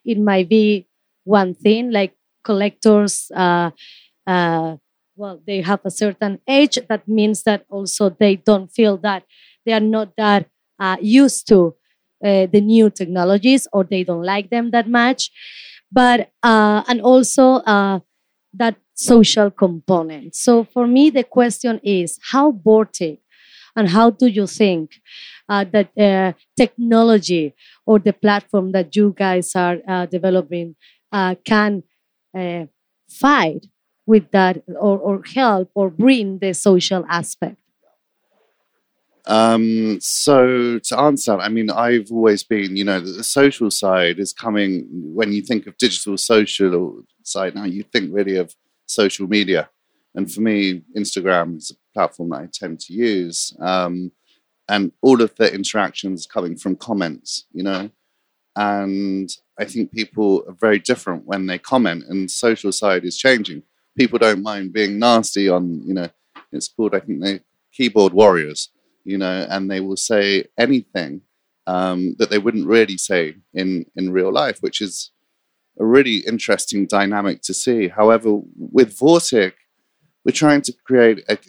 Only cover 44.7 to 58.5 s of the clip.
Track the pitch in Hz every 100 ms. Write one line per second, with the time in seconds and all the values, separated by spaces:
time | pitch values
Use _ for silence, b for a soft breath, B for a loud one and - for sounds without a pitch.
44.7 | 90 - 87 78 87 107 101 95 113 101
45.7 | - 123 - - 98 - 110 104 - 95
46.7 | 87 87 - - _ - 98 95 98 101
47.7 | 95 107 120 87 98 98 92 85 _ _
48.7 | _ - - 101 - 95 107 98 85 78
49.7 | _ _ _ _ - 95 95 110 104 98
50.7 | 90 - 107 101 98 92 90 82 80 -
51.7 | - _ 107 90 - 85 67 85 - 90
52.7 | 80 - 95 117 98 85 85 - - 90
53.7 | 92 90 90 90 - _ _ _ _ -
54.7 | 104 98 - 131 123 110 - 110 98 98
55.7 | 107 95 - 98 90 - 107 87 82 98
56.7 | 92 - 104 85 67 - - - 87 98
57.7 | 95 104 _ _ _ _ _ _